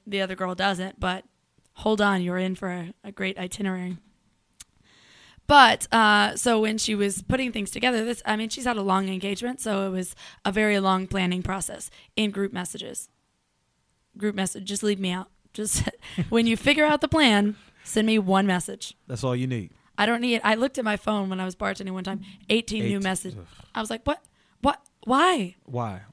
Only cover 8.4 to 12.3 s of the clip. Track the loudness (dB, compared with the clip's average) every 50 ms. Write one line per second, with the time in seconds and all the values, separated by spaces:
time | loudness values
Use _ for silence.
8.4 | -2 -4 -6 -4 -4 -2 -2 -2 0 2 2 2 2 0 -2 -4 -4 -4 -6 -4
9.4 | -6 -6 -6 -6 -4 -2 -2 -2 -2 -2 -2 -4 -4 -6 -8 -12 -18 -20 -20 -6
10.4 | -6 -2 0 2 2 4 2 2 4 2 2 2 0 -2 -2 0 0 0 0 -2
11.4 | -2 -4 -4 -4 -6 -8 -8 -10 -12 -14 -16 -18 -20 _ _ -2 -2 0